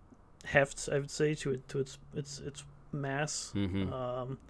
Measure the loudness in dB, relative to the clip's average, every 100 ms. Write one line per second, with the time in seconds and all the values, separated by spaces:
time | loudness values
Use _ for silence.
0 | -20 -20 -20 -16 4 6 6 2 0 0
1 | 0 2 2 2 0 -2 -2 -2 -2 -4
2 | -10 -6 -6 -6 -8 -10 -14 -16 -6 -2
3 | 0 2 0 -2 -2 0 2 2 0 0
4 | -2 -2 -4 -6 -10